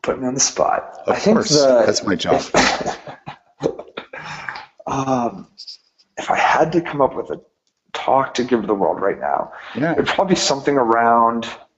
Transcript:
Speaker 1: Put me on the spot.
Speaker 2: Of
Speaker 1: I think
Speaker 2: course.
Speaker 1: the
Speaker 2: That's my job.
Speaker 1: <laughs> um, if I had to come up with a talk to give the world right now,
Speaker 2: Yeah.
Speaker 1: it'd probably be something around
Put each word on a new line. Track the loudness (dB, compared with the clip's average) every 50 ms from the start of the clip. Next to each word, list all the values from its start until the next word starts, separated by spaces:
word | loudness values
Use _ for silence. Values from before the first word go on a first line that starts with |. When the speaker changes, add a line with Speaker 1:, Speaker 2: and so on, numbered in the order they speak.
Speaker 1:
Put | -2 -4 -4 -2
me | -4
on | -4 -2
the | 0
spot. | -2 -2 0 0 0 2 0 -2 -4 -8 -16 -8 -4
Speaker 2:
Of | -2 -2
Speaker 1:
I | 0
think | 4 4 4
Speaker 2:
course. | 4 4 2
Speaker 1:
the | 4 4 6 6 6 6 4
Speaker 2:
That's | 4 2 0 -2
my | -2 -2
job. | -2 0 0 0 0 0 0 2
Speaker 1:
<laughs> | 2 2 2 0 -2 -4 -6 -8 -8 -14 -18 -18 -16 _ -20 -20 _ _ _ _ _ -4 -4 -4 -4 -14 -12 _ -14 -14 _ -16 -16 -14 -14 -14 -12 -12 -12 -12 -12 -16 -18 _ _ -10
um, | -6 -6 -4 -2 0 0 0 0 -2 -4 -8 -16 _ _ -20 -18 -18 -18 _ _ _ _ _ _ _ _ -12
if | -2 -2
I | 0
had | 2 2 2 4 2 2 2
to | 2 -2
come | -2 -2 0 0
up | 0 0 0
with | -4 -8 -8
a | -10 -12 _ _ _ _ _ _ _ _ _ _
talk | -10 -4 0 2 2 2 2 0 -2
to | -4 0
give | 2 0 0 2
the | 0 0
world | 2 2 0 0 0
right | -2 -2 -2 -2
now, | -2 -2 -2 -2 -4 -8 -12 -18 -18 -10 -4
Speaker 2:
Yeah. | -2 -2 0
Speaker 1:
it'd | 0 0 0
probably | 0 0 0 2 2 2
be | 0
something | 2 0 -2 0 0 2 2
around | 4 4 4 4 4 6 6 6 6 4 4 2 0 -6 -6 -12 -14 -20 _ _